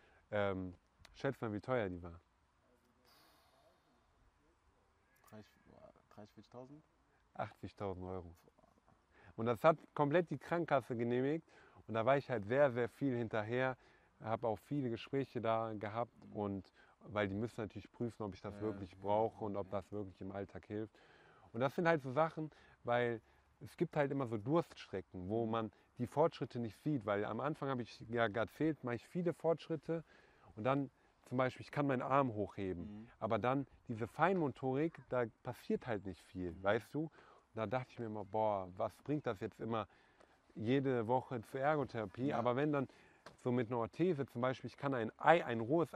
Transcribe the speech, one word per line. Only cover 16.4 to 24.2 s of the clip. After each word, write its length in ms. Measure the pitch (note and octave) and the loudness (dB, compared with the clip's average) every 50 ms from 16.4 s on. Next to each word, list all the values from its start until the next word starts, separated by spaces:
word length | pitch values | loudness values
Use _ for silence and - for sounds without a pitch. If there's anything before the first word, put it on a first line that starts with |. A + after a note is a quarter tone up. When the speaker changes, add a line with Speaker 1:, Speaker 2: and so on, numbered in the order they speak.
| G#2 G2+ G2 G2 F#2+ - _ - - - - _ - | -2 -2 -2 -4 -6 -10 _ -20 -20 -20 -20 _ -12
Speaker 1:
weil 200 | D#3 G2+ G#2 G#2 | -4 0 0 0
die 60 | G2 F#2+ | 0 0
müssen 260 | G2+ A#2 A2+ - - | -2 -4 -4 -4 -6
natürlich 320 | A2+ G2 - G2+ - - | -8 -6 -8 -12 -14 -12
prüfen, 320 | _ - A#2+ A#2 - - A2 | _ -6 -6 -6 -4 -6 -8
ob 100 | G2+ F2+ | -8 -8
ich 60 | - | -8
das 120 | - G#2+ G2+ | -10 -10 -8
Speaker 2:
Ja, 80 | G2+ | -4
Speaker 1:
wirklich 300 | G#2 A2 G2 G2 G2 F2 | -4 -4 -4 -6 -10 -12
Speaker 2:
ja, 60 | - | -12
Speaker 1:
brauche 420 | F#2+ G2 G2 G#2 G#2+ A2+ A2 - - | -8 0 2 4 4 4 2 -2 -4
Speaker 2:
ja, 40 | A2+ | -6
Speaker 1:
und 100 | G#2 G2 | -4 -4
ob 80 | G2+ G2 | -4 -4
Speaker 2:
ja. 60 | F#2+ | -4
Speaker 1:
das 200 | G#2 G2+ - - | -4 -6 -6 -6
wirklich 300 | G2+ G#2 G2+ F#2+ F2+ - | -8 -8 -8 -8 -10 -12
im 100 | G2+ F#2+ | -10 -8
Alltag 340 | G2 G2+ G2+ - - F#2 - | -6 -6 -6 -8 -10 -14 -10
hilft. 280 | - G#2 G#2+ A2 G#2 _ - - - - - - - - - - - | -8 -6 -6 -6 -8 _ -20 -20 -20 -20 -20 -20 -20 -20 -20 -18 -10
Und 80 | - A#2 | -4 -2
das 160 | B2+ C#3 - | -2 0 0
sind 120 | - F3 | 2 2
halt 140 | E3 E3+ D3+ | 4 4 2
so 100 | C3 C3+ | 2 -2
Sachen, 400 | B2 D3 D#3+ D#3+ - D#3+ D#3 D3 - - - - - _ - | 0 0 0 0 0 -6 -8 -8 -10 -16 -20 -20 -20 _ -2
weil 360 | A#2 A#2+ A#2+ B2 A#2+ A#2 A2 - _ _ _ _ _ _ - | 0 2 2 4 2 0 -2 -6 _ _ _ _ _ _ -18
es 140 | - A2+ - | -18 -10 -2
gibt 200 | - F3 - - | -2 -2 0 2
halt 160 | D#3 C#3+ C#3 | 2 2 2
immer 160 | C#3+ C#3 | 2 -2